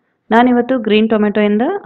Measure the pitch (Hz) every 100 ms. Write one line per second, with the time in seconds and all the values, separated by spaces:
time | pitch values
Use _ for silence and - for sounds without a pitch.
0 | _ _ - 220 247 240 247 262 208 214
1 | 220 220 208 208 208 208 269 403